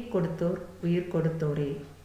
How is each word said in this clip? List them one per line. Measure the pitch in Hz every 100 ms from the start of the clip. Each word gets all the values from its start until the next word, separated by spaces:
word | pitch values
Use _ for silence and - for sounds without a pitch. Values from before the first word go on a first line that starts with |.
| -
கொடுத்தோர் | 185 165 160 170 190 - - 170
உயிர் | 175 180 165
கொடுத்தோரே. | 160 160 151 147 143 160 - -